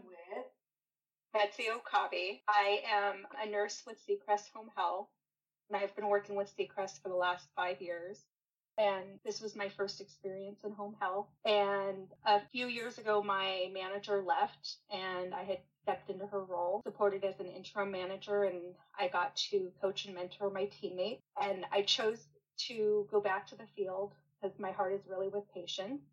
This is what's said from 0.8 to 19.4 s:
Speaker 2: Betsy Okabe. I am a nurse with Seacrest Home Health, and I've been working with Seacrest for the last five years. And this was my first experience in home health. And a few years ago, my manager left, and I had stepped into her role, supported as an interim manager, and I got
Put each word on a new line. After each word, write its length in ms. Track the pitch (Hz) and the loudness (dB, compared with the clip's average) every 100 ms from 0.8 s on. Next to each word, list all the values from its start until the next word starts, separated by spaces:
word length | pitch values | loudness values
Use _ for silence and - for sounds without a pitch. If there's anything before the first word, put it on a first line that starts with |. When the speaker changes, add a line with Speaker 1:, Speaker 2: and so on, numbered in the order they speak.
| _ _ _ _ _ | _ _ _ _ _
Speaker 2:
Betsy 340 | 214 208 - 226 | 2 2 0 -2
Okabe. 720 | 233 - 202 180 180 185 208 - | -2 2 2 2 -2 -4 -2 4
I 320 | 208 202 202 226 | 4 6 2 2
am 360 | 208 202 190 196 208 | 2 2 -2 -10 -8
a 100 | 214 | -2
nurse 320 | 208 214 - 247 | 0 0 -4 -10
with 120 | - | -14
Seacrest 500 | - 202 214 208 - 220 | -2 -2 2 0 0 -16
Home 160 | 220 196 | -10 -2
Health, 340 | 175 185 208 _ _ _ _ _ - | 0 0 -6 _ _ _ _ _ -4
and 80 | 202 | -2
I've 180 | 196 - | -2 -2
been 120 | 208 | 2
working 280 | 202 202 202 | 2 2 -2
with 160 | 202 - | -2 -2
Seacrest 460 | 185 202 190 - | -4 -2 -6 -6
for 60 | 190 | -2
the 60 | 180 | 2
last 340 | 180 180 - - | 2 0 -4 -2
five 260 | 180 180 | -2 -2
years. 360 | 175 170 180 214 _ _ _ _ _ - | -6 -6 -8 -12 _ _ _ _ _ 2
And 400 | 202 190 190 196 | 4 2 -6 -8
this 180 | 214 202 | -8 -6
was 140 | 214 214 | -8 -6
my 140 | 196 | -6
first 320 | - 196 - | -2 -4 -2
experience 600 | 196 - 196 190 196 208 | -14 -10 -8 -8 -10 -8
in 80 | 208 | -10
home 240 | 208 208 220 | -6 -8 -2
health. 280 | 185 196 214 _ 220 | -2 -2 -6 _ 4
And 600 | 208 202 196 196 190 190 - 214 | 4 6 2 0 -4 -10 -2 4
a 140 | 208 208 | 4 4
few 160 | 247 247 | -4 -4
years 300 | 233 233 240 | -4 -6 -4
ago, 240 | 214 208 | 2 2
my 480 | 202 190 190 185 185 | 4 2 2 0 -2
manager 500 | 190 185 202 214 202 | -4 -4 -6 0 0
left, 540 | 180 165 175 - - - _ | 2 2 2 0 -12 -12 _
and 460 | 190 185 180 180 185 | -6 -2 -2 -4 -6
I 80 | |
had 160 | 190 185 - _ | -4 -4 -6 _
stepped 260 | 208 185 - | -2 -2 -4
into 160 | 185 202 | -8 -4
her 180 | 196 | -4
role, 380 | 185 175 175 208 | -2 0 0 0
supported 400 | 214 - 202 196 | -2 2 2 4
as 160 | 196 185 | -2 -2
an 80 | 180 | -8
interim 440 | 185 190 214 196 | -8 -8 -2 -2
manager, 540 | 185 185 190 208 202 190 | -2 -4 -6 0 2 2
and 280 | 180 175 185 _ - | 0 -8 -14 _ -2
I 100 | - | 0
got 280 | 175 - - | 2 0 -2